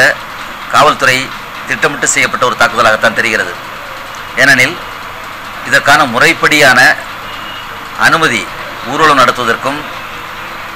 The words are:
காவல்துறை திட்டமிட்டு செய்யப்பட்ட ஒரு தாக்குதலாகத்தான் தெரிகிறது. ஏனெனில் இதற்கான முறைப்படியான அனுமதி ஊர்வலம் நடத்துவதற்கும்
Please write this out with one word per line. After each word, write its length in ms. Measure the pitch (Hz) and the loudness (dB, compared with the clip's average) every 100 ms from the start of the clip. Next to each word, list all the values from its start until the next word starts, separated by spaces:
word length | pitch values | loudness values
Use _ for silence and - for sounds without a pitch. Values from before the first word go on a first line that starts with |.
| 139 - - - - - - | 4 2 -6 -14 -14 -12 0
காவல்துறை 440 | 123 147 127 131 127 135 - - - - | 4 4 4 2 0 -2 -10 -14 -12 -8
திட்டமிட்டு 400 | 127 156 139 151 | -4 -2 -2 -2
செய்யப்பட்ட 300 | 143 123 113 123 | 0 0 0 0
ஒரு 100 | 113 | 2
தாக்குதலாகத்தான் 560 | 117 113 113 110 117 110 | 2 4 4 4 2 2
தெரிகிறது. 340 | 110 107 90 87 - - - - - - - - | 0 0 -2 -6 -12 -14 -14 -14 -14 -14 -6 2
ஏனெனில் 320 | 135 127 131 180 - - - - - - - - - | 4 4 2 -2 -10 -12 -14 -14 -14 -14 -14 -12 0
இதற்கான 360 | 135 139 151 139 | 2 4 4 4
முறைப்படியான 640 | 117 156 160 160 151 139 123 139 - - - - - - - - - - - 120 | 2 2 4 2 6 6 8 6 4 -4 -12 -12 -12 -12 -12 -12 -14 -10 0 2
அனுமதி 360 | 160 156 110 87 - - - 113 | 4 2 0 -4 -10 -12 -10 -4
ஊர்வலம் 300 | 147 156 139 | 2 4 6
நடத்துவதற்கும் 560 | 123 123 117 113 131 147 147 - - - - - - - - | 4 2 0 0 -2 -6 -8 -12 -12 -14 -14 -12 -12 -12 -14